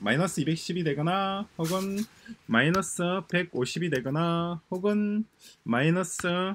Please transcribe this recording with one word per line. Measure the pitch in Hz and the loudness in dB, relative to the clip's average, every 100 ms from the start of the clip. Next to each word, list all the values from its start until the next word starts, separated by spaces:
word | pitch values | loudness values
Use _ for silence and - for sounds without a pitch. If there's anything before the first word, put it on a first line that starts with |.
마이너스 | 104 131 180 - | 2 2 2 0
이백십이 | 143 160 - 180 | 0 -2 -2 -2
되거나 | 156 139 156 190 196 196 208 - | 0 0 0 0 0 -2 -6 -4
혹은 | 165 190 196 196 214 - - 226 | -2 -2 -2 -4 -6 -10 -20 -14
마이너스 | - 113 143 185 185 - 175 190 170 | 0 4 4 2 0 -2 -2 -2 -2
백오십이 | 180 175 - 127 - 175 | -2 0 -2 -2 -2 -2
되거나 | 156 127 151 170 170 170 170 - | 0 0 0 0 0 -2 -6 -8
혹은 | 185 202 208 208 214 220 _ - - | -2 0 0 0 -2 -4 _ -20 -10
마이너스, | - 117 151 175 175 - 180 180 185 | 0 2 4 2 0 -4 -2 0 -2